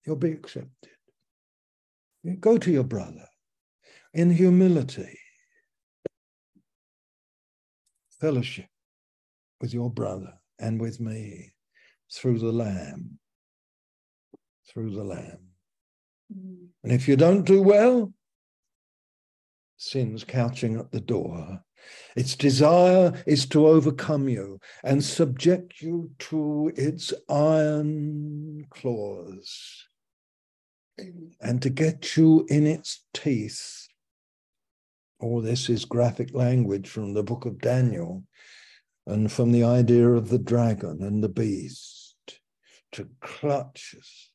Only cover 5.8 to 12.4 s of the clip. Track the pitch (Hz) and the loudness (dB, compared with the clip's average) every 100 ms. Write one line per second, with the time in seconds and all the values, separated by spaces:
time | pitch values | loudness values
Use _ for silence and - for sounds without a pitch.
5.8 | _ _ - _ _ _ _ _ _ _ | _ _ -20 _ _ _ _ _ _ _
6.8 | _ _ _ _ _ _ _ _ _ _ | _ _ _ _ _ _ _ _ _ _
7.8 | _ _ _ _ 156 131 127 - - _ | _ _ _ _ -2 -2 -4 -10 -18 _
8.8 | _ _ _ _ _ _ _ _ 123 120 | _ _ _ _ _ _ _ _ -8 -6
9.8 | 120 117 104 95 92 _ _ _ 110 110 | -6 -6 -8 -8 -14 _ _ _ -8 -6
10.8 | 117 113 113 110 104 - - _ _ _ | -8 -8 -10 -10 -14 -18 -20 _ _ _
11.8 | _ _ _ - 131 117 | _ _ _ -6 -2 -2